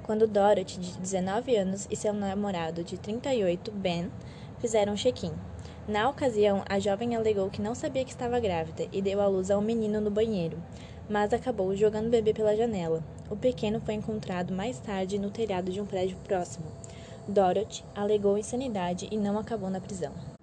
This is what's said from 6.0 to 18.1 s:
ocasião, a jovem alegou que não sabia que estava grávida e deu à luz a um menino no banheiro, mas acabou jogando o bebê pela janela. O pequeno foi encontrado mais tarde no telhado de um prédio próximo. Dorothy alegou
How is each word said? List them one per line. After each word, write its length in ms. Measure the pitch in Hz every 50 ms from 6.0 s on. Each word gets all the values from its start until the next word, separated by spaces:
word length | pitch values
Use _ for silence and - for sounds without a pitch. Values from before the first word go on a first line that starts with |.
| 226 262
ocasião, 540 | 285 - 302 254 220 208 208 208 196 196 - -
a 100 | 196 202
jovem 360 | 196 208 196 202 240 240 240
alegou 340 | 226 220 220 214 202 190 196
que 120 | - -
não 120 | 208 208 247
sabia 300 | 254 - 302 262 262 254
que 60 | -
estava 300 | - - 262 240 240 247
grávida 460 | 233 196 175 165 160 165 160 - 165 -
e 80 | - 190
deu 200 | 196 196 196 202
à 60 | 202 196
luz 220 | 196 190 185 196
a 80 | 202 202
um 20 |
menino 400 | 208 220 233 226 220 208 208 214
no 100 | 214 208
banheiro, 480 | 202 208 226 226 220 185 165 160 156 165 - - - - - - - - - -
mas 240 | 208 208 208 208
acabou 420 | 240 233 - 262 247 202 185 190 196
jogando 300 | 196 214 214 214 214 220
o 40 | 233
bebê 220 | 240 233 214 214
pela 240 | 208 214 220 214 214
janela. 460 | 214 233 233 214 185 170 160 160 160 160 - - - - -
O 60 | 214
pequeno 440 | 202 - 254 247 - 226 208 208 233
foi 140 | - - 214
encontrado 580 | 214 208 - 214 214 - - 185 175 180 180
mais 260 | 190 185 196 247 247 -
tarde 420 | - - 202 190 190 185 202 202
no 100 | 196 202
telhado 400 | 202 233 226 208 190 180 185 185
de 100 | 185 202
um 60 | 208
prédio 300 | 196 202 185 185 190 185 - -
próximo. 420 | - 202 180 175 - - - 160 - - - - - - - - - - - -
Dorothy 580 | - 196 202 196 180 185 196 214 - - - - - -
alegou 440 | 202 208 208